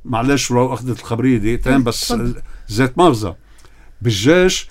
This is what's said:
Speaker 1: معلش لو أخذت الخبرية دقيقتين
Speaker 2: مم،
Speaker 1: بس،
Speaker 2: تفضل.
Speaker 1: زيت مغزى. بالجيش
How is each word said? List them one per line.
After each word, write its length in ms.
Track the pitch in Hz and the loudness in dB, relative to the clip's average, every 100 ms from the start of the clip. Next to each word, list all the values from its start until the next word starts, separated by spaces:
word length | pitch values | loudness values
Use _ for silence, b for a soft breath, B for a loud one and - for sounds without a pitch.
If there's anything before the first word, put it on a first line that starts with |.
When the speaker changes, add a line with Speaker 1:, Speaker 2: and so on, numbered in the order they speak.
Speaker 1:
معلش 460 | 120 117 127 139 - | -6 -2 0 0 0
لو 240 | 123 127 | 0 0
أخذت 260 | 123 127 113 | -2 -6 -6
الخبرية 380 | - 117 127 120 | -6 -2 2 2
دقيقتين 380 | 104 117 127 135 | 0 0 2 2
Speaker 2:
مم، 80 | |
Speaker 1:
بس، 240 | 120 110 - | 2 -2 -4
Speaker 2:
تفضل. 340 | 117 120 120 b b - | -2 -4 -6 b b -6
Speaker 1:
زيت 300 | 104 131 277 | 0 0 4
مغزى. 360 | 170 113 101 85 b b b b b - | 4 2 -2 -8 b b b b b -6
بالجيش 680 | 113 98 120 180 185 - b | -2 2 4 4 4 0 b